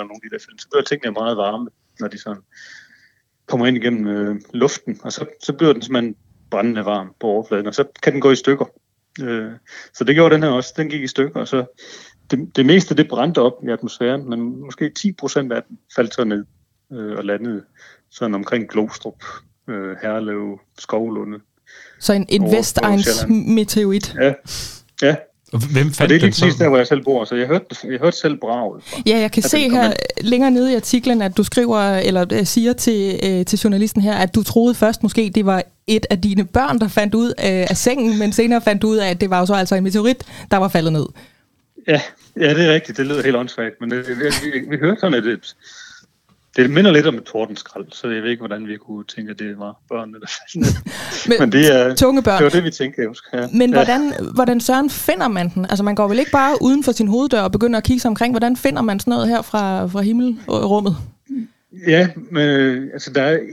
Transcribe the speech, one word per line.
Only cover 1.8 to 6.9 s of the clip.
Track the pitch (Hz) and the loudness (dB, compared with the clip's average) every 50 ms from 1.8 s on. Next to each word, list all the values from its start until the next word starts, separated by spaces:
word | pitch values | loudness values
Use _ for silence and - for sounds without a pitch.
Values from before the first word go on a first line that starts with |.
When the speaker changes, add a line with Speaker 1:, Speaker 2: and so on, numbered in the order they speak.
| _ _ _ - | _ _ _ -10
Speaker 1:
når | 110 | -10
de | 101 104 98 | -10 -10 -12
sådan | - 107 101 95 _ _ _ - - - - - - _ _ _ _ _ _ _ _ _ _ _ _ | -12 -14 -14 -14 _ _ _ -20 -20 -20 -20 -20 -20 _ _ _ _ _ _ _ _ _ _ _ _
kommer | - 135 120 120 | -6 -4 0 0
ind | 127 127 | 0 0
igennem, | 117 110 123 120 110 107 | 0 -2 -2 -2 -2 -2
øh, | 104 104 104 104 104 104 101 - _ - | -4 -4 -4 -4 -4 -6 -8 -10 _ -2
luften, | 120 120 - - - - 120 104 - - | -2 -2 -2 -2 -6 -10 -12 -12 -10 -10
og | 113 - | -12 -10
så, | - - - - _ - | -10 -12 -12 -14 _ -8
så | - 139 | -8 -4
bliver | - 165 151 135 | 0 2 2 2
den | 120 | 0
simpelthen | 117 123 131 120 117 113 104 - _ _ _ _ _ _ | -2 -4 -4 -2 -2 -4 -6 -10 _ _ _ _ _ _
brændende | 113 101 104 120 113 107 98 | -4 -2 -2 -2 -2 -2 -4
varm | 101 | -4